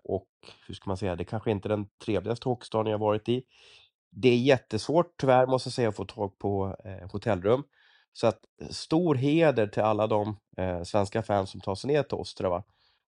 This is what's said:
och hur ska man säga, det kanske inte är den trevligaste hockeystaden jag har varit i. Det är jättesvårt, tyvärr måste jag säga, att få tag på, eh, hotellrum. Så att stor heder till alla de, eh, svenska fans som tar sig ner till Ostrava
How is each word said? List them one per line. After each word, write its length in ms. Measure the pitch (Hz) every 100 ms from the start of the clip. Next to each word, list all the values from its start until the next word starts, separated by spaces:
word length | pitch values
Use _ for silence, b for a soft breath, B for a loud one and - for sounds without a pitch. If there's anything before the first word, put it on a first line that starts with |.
och 240 | - 95 - _ - - -
hur 60 |
ska 160 | 95 98
man 80 | 95
säga, 180 | 101 85
det 100 | 87
kanske 260 | 113 120
inte 160 | 101 101
är 20 |
den 180 | 107 101 _ -
trevligaste 440 | 98 101 120 131
hockeystaden 420 | 120 - 110 110
jag 80 | 104
har 60 | 107
varit 240 | 107 -
i. 140 | 123 - b b b b _ _
Det 200 | 107 123
är 80 | 120
jättesvårt, 800 | 131 131 - 107 - 160 170 -
tyvärr 300 | 135 127 127
måste 200 | 131 127
jag 60 |
säga, 160 | 123 113
att 60 | 104
få 100 | 98
tag 320 | - 101 -
på, 380 | 101 101 95 - 98
eh, 260 | 92 90
hotellrum. 520 | 101 117 95 98 127 143 b b b b
Så 140 | - 143
att 120 | - _ - -
stor 460 | - - 160 175 131
heder 520 | 143 160 160 120 104
till 160 | 117
alla 240 | 107 107 110
de, 300 | 110 107 101 _ -
eh, 260 | 92 87
svenska 400 | 87 107 95 113
fans 260 | 107 101 95
som 120 | 95
tar 140 | 101 95
sig 120 | 131
ner 160 | 147
till 140 | 135 87
Ostrava 460 | - - 95 87 - _ _ _ _